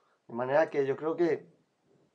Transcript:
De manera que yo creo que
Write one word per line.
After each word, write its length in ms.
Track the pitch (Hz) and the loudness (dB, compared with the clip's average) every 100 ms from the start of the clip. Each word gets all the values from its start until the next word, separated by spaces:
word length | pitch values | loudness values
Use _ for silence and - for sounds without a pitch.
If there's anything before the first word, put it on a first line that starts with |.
| _ _ - | _ _ -12
De 100 | 120 | -6
manera 340 | 127 147 156 | 0 2 2
que 160 | 147 135 | 2 0
yo 100 | 135 | 0
creo 220 | 151 - | -2 0
que 340 | 170 139 - _ _ _ _ _ _ | 0 0 -6 _ _ _ _ _ _